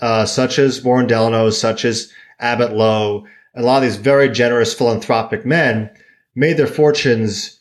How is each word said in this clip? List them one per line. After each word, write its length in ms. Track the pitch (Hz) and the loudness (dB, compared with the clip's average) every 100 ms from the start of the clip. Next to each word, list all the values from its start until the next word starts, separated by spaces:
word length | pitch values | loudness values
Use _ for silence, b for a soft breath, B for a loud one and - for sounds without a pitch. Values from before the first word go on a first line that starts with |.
uh, 240 | 120 113 107 | -2 0 0
such 320 | - 127 - | 0 -2 2
as 260 | 139 127 | 0 0
Warren 220 | 127 127 123 | 0 0 2
Delano, 420 | 113 113 113 113 | 2 2 2 0
such 380 | 107 117 110 120 | 0 -2 -2 -2
as 260 | 113 - B B B | -4 -8 B B B
Abbott 360 | 120 120 117 | -4 -2 -2
Lowe, 520 | 107 110 110 107 104 B B B | 2 2 2 -2 -4 B B B
a 80 | - | -4
lot 160 | 120 135 | 0 2
of 40 | |
these 120 | 131 98 | 0 0
very 320 | 110 139 139 | 2 4 2
generous 460 | 110 120 120 113 | 2 0 2 0
philanthropic 720 | - 120 110 - 113 110 107 127 | 0 -2 0 -2 -2 -2 -6 -2
men 420 | 165 143 110 107 b b b b | 0 0 -2 -6 b b b b
made 240 | 120 151 156 | -2 0 0
their 80 | 131 | 0
fortunes 920 | - 151 147 139 117 110 98 - - | 2 2 2 0 0 -2 -6 -10 -16